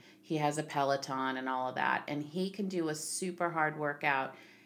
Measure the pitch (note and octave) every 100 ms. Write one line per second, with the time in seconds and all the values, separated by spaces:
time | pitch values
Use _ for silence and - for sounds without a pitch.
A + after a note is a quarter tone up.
0 | - - - D#3 D3 D3+ D3+ C#3+ C#3 C#3
1 | C#3 C3 C3 C3 C3 C3 B2+ B2 C3+ -
2 | - D3 D3 E3+ F#3+ F#3+ F#3+ F#3 D#3+ D3+
3 | - - F#3 F3 F3 D#3+ D#3 D3+ D3 C#3+
4 | D3+ C3+ C3+ - - -